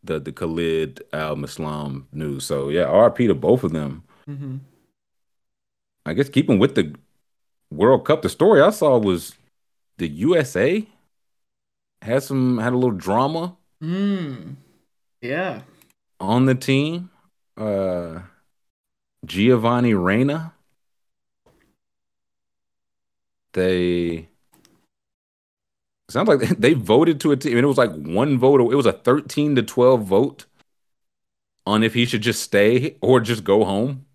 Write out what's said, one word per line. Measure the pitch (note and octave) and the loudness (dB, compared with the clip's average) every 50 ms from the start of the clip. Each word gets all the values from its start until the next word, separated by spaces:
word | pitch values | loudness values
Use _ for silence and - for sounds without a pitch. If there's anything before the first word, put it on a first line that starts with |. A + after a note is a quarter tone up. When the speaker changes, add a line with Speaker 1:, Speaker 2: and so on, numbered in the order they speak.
| _ | _
Speaker 1:
the, | - D#2+ D#2 | -6 -8 -8
the | C#2+ D#2+ D2+ | -8 -10 -12
Khalid | - - E2 E2 E2 E2+ E2 D#2+ D#2+ D#2 D2+ - - - _ - | -8 -8 -6 -4 -4 -2 -2 -2 -2 -4 -6 -8 -16 -18 _ -10
Al | D2+ D#2 D#2 D2+ C#2+ | -8 -6 -6 -6 -8
Mislam | C#2+ C2+ - - E2 D2+ D2+ D2+ D2 C#2+ C2+ C2+ C2 _ | -8 -12 -10 -10 -8 -8 -8 -8 -8 -8 -10 -12 -14 _
news. | - D2 D#2 D2+ C#2 C2+ - | -12 -10 -8 -8 -8 -8 -8
So, | - D#2 C#2 C#2 C#2 | -6 -6 -6 -4 -2
yeah, | D2 F2 E2+ | -2 -2 0
R | C#2 D2+ G2 A2+ | 2 4 6 6
I | A#2 | 4
P | A2+ - B2 A2 | 4 2 2 2
to | F2+ | 2
both | C2+ - - A2+ B2+ - | 2 2 2 2 2 2
of | F2 | -2
them. | D#2+ D#2+ D2 C#2+ C#2 E2 - _ _ _ _ - | -4 -4 -6 -6 -10 -12 -18 _ _ _ _ -16
Speaker 2:
Mm-hmm. | D3 C#3 C#3+ C3+ C3 C3+ C3+ _ _ _ _ _ _ _ _ _ _ _ _ _ _ _ _ _ _ _ _ _ _ _ _ _ _ _ _ | -14 -12 -12 -12 -12 -14 -14 _ _ _ _ _ _ _ _ _ _ _ _ _ _ _ _ _ _ _ _ _ _ _ _ _ _ _ _
Speaker 1:
I | - D#2 | -8 -4
guess | G2 C#3 C3+ | -4 -4 0
keeping | - - D#3+ - A#2+ F#2+ | 0 -2 2 2 2 4
with | G#2+ - - | 4 2 2
the | A#2 F2+ D2+ C#2+ - _ _ _ _ _ _ _ _ _ _ _ _ _ _ | 0 -2 -2 -6 -18 _ _ _ _ _ _ _ _ _ _ _ _ _ _
World | D2 D2 F#2+ A#2+ C3+ A#2+ - | -4 0 2 4 4 2 2
Cup, | - D3 D#3 | 0 -2 0
the | - F#2+ | 0 -6
story | - _ D3+ G3+ A3+ D3 | -2 _ 2 4 6 6
I | C#3+ F#3+ | 6 4
saw | G#3+ - F3 D3+ C3 A#2+ | 4 2 0 2 2 2
was | G#2+ G2 F#2 E2+ D#2+ - - _ _ _ _ _ _ _ _ _ _ _ _ _ | 2 0 -2 -2 -4 -10 -20 _ _ _ _ _ _ _ _ _ _ _ _ _
the | F2 D#2+ | -8 -8
U | D2 D#2 G2+ D3+ F3+ | -6 -4 0 0 2
S | E3+ C#3+ C3 - F2+ | 2 0 0 -2 0
A | G#2 C#3 F3+ A3 G#3+ _ _ _ _ _ _ _ _ _ _ _ _ _ _ _ _ _ _ _ _ _ _ _ | 0 0 0 -2 -4 _ _ _ _ _ _ _ _ _ _ _ _ _ _ _ _ _ _ _ _ _ _ _
had | - G#2+ A#2 C#3 C3+ | -8 -4 -4 -4 -4
some, | - C#3 C3+ B2+ B2+ B2+ A#2 | -2 -4 -2 0 0 0 0
had | A2 A#2+ B2 | -2 -2 0
a | |
little | B2 B2+ B2+ | 0 0 0
drama | G#2+ F2+ E2+ F#2+ G2 A2+ C3 C#3+ D#3+ E3 E3+ F3+ F3 _ _ _ _ _ | -2 -4 -4 -2 0 0 0 -2 -2 -6 -8 -8 -12 _ _ _ _ _
Speaker 2:
Mm. | D#3 D#3+ F3 F#3+ G3+ G3+ G3+ F#3+ F3 C#3+ C3 A#2 E2 E2 C#3 C3+ _ _ _ _ _ _ _ _ _ _ _ _ | -8 -6 -4 -4 -2 -2 -2 -4 -6 -8 -10 -12 -14 -18 -18 -20 _ _ _ _ _ _ _ _ _ _ _ _
Yeah. | - A#2+ C3+ D#3+ F#3 F#3 C3 G#2+ - _ _ _ _ _ _ _ _ _ _ _ | -10 -8 -6 -6 -6 -8 -8 -12 -16 _ _ _ _ _ _ _ _ _ _ _
Speaker 1:
on | F#2 F#2+ A2 B2 C3 | -6 -2 0 2 2
the | C3+ C3 | 2 0
team. | B2+ C3 - C3+ C3+ C#3+ D#3 E3 F3 F3+ F#3 _ _ _ _ _ _ _ _ _ | 0 -2 -2 -2 0 0 -4 -6 -10 -12 -14 _ _ _ _ _ _ _ _ _
Uh, | - A2 G#2+ G2+ G2 F#2+ F#2+ F2+ F2 F2 E2+ D#2+ D#2+ F#2 F#2+ _ _ _ _ _ _ _ _ _ _ _ _ _ _ _ _ _ _ - | -10 -6 -4 -4 -2 -2 -4 -4 -6 -8 -10 -12 -16 -16 -20 _ _ _ _ _ _ _ _ _ _ _ _ _ _ _ _ _ _ -18
Giovanni | - - F#2+ G2+ A#2+ B2+ A#2 A2 A#2 A#2+ B2 B2 A#2+ A2 | -10 -4 0 2 4 4 4 2 0 0 0 0 0 0
Reyna. | F#2+ F2 F2+ G2 A2+ C3 C#3+ C#3+ D#3+ D#3+ E3 _ _ _ _ _ _ _ _ _ _ _ _ _ _ _ _ _ _ _ _ _ _ _ _ _ _ _ _ _ _ _ _ _ _ _ _ _ _ _ _ _ _ _ _ _ _ _ _ _ _ _ _ _ _ _ _ _ _ _ _ _ | 2 0 0 0 0 0 0 -2 -6 -8 -12 _ _ _ _ _ _ _ _ _ _ _ _ _ _ _ _ _ _ _ _ _ _ _ _ _ _ _ _ _ _ _ _ _ _ _ _ _ _ _ _ _ _ _ _ _ _ _ _ _ _ _ _ _ _ _ _ _ _ _ _ _
They | F#2 F#2 F#2 F#2 F2+ F2+ F2+ F2 F2 F2 E2+ E2+ E2 D#2+ _ _ _ _ _ _ _ _ _ _ _ _ _ _ _ _ _ _ _ _ _ _ _ _ _ _ _ _ _ _ _ _ _ _ _ _ _ | -2 0 0 0 0 0 0 0 -2 -2 -4 -6 -8 -10 _ _ _ _ _ _ _ _ _ _ _ _ _ _ _ _ _ _ _ _ _ _ _ _ _ _ _ _ _ _ _ _ _ _ _ _ _
sounds | - B2 - A3+ | -4 -2 2 2
like | D#3+ C3+ | 2 2
<laughs> | - F2 F#2 F2 | 2 0 0 2
they | G#2+ B2+ E3 | 4 2 2
voted | C#3 G#2+ F2 G#2+ B2 E3 E3 D#3+ C#3 | 2 2 4 4 4 4 4 2 0
to | - D#3 | 2 0
a | C#3+ | 0
team, | C3 C#3 - A#2+ A#2+ | 0 0 -2 0 2
and | B2 | 2
it | D3 | 2
was, | C3+ C#3+ | 2 2
like, | B2+ A2 E2 | 0 0 -2
one | D#2 C#2+ D2+ E2 F#2+ B2 D3+ C#3 B2+ | -8 -10 -4 -2 -2 0 0 0 2
vote. | A#2+ C3 C#3+ C3+ | 4 4 6 6
It | A#2+ A#2+ A#2+ | 4 4 2
was | C#3+ C3 | 2 2
a | G#2+ F#2+ | 2 0
thirteen | - _ B2 B2+ D3+ D3 - - - D3 D3+ D3 | 0 _ 0 0 0 0 -6 -4 -2 -2 0 0
to | B2+ A2 | 0 0
twelve | G#2 - - B2 B2+ C3 A#2+ G#2+ | -2 0 2 4 4 4 4 2
vote | F#2+ F#2+ G2 B2+ C#3+ - _ - _ _ _ _ _ _ _ _ _ _ _ _ _ _ _ _ _ _ _ _ _ _ _ _ | 0 0 2 0 0 -4 _ -20 _ _ _ _ _ _ _ _ _ _ _ _ _ _ _ _ _ _ _ _ _ _ _ _
on | F#2+ G#2 G#2+ A2 | -2 0 2 2
if | A2+ A2+ | 0 2
he | A#2+ A#2+ | 0 -2
should | A#2+ - A2 | 0 -2 -2
just | G#2 A#2 G#2 - | -2 -2 -2 -4
stay | - - - G2+ G2+ G#2+ A#2+ B2+ B2+ E3 - _ | -6 -2 2 4 4 4 4 2 0 -4 -8 _
or | - G#2 C3 B2+ | 2 4 4 4
just | A2+ G#2+ A#2+ A2 F#2+ | 4 0 -4 -4 0
go | G2 G2 G#2+ G#2+ | 2 2 2 4
home. | F2+ G2 G2+ A2+ C3+ C#3+ C3 C3+ _ _ | 2 0 -2 -2 -4 -6 -10 -14 _ _